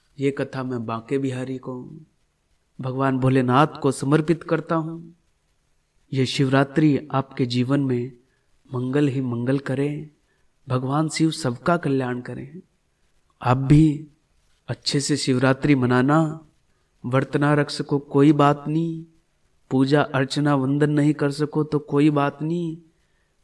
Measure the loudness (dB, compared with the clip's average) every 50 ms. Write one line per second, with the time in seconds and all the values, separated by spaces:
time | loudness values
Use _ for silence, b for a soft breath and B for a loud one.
0 | _ _ _ -4 -2 -2 -2 -2 -6 -8 -8 -8 -8 -6 -6 -6 -6 -6 -8 -8
1 | -6 -4 -4 -2 -2 -4 -6 -6 -8 -8 -10 -10 -10 -12 -12 -12 -14 -16 -18 -20
2 | -20 _ _ _ _ _ _ _ _ _ _ _ _ _ _ -12 -10 -8 -4 -2
3 | -2 0 0 2 2 2 2 2 2 4 4 4 4 2 0 -2 -2 -2 -2 -2
4 | 0 0 2 2 2 0 -2 -2 -2 -4 -4 -4 -2 -2 -4 -4 -4 -6 -8 -12
5 | -14 -18 -20 _ _ _ _ _ _ _ _ _ _ _ _ _ _ _ _ _
6 | _ _ -4 -2 -2 -2 0 0 0 2 2 2 2 0 2 2 2 4 2 2
7 | -2 -4 -4 -4 -4 -4 -4 -4 -4 -2 0 -2 0 0 0 0 0 0 -2 -2
8 | -4 -6 -10 -16 _ _ _ _ _ _ _ _ _ _ -8 -6 -4 -2 0 0
9 | 0 0 0 -2 -4 -4 -4 -4 -2 -2 -2 -2 -2 -4 -4 -2 -2 -4 -4 -8
10 | -10 -14 -18 _ _ _ _ _ _ _ _ _ _ -4 -4 -4 -2 -2 -2 -2
11 | -2 -2 0 0 0 0 0 -2 -4 -4 -4 -4 -2 0 0 0 0 -2 -2 -2
12 | -2 -4 -6 -8 -8 -10 -12 -12 -14 -14 -16 -18 -20 _ _ _ _ _ _ _
13 | _ _ _ _ _ _ _ _ 0 0 0 2 4 6 6 8 8 6 4 0
14 | -6 -14 _ _ _ _ _ _ _ _ _ _ _ -12 -12 -8 -6 -4 -2 -2
15 | -2 -2 -2 -2 0 0 0 2 2 2 2 2 2 2 4 4 4 2 2 2
16 | 4 4 4 4 2 0 -2 -8 -14 _ _ _ _ _ _ _ _ _ _ _
17 | -6 -2 0 0 0 0 0 0 2 2 2 2 0 0 -4 -8 -6 -4 -4 -4
18 | -2 0 4 6 6 6 6 6 4 4 4 2 -2 -4 -2 -2 -2 -4 -6 -8
19 | -12 -16 _ _ _ _ _ _ _ _ _ _ _ -2 0 0 2 4 2 2
20 | 2 0 0 -2 -2 -2 -2 -2 0 2 2 2 0 0 0 0 2 2 2 2
21 | 2 2 2 0 0 -2 -2 -2 -4 -2 -2 -2 -2 -2 -2 -4 -4 -2 0 2
22 | 4 4 4 2 0 -2 -2 -4 -6 -4 -4 -4 -4 -6 -8 -10 -14 _ _ _
23 | _ _ _ _ _ _ _ _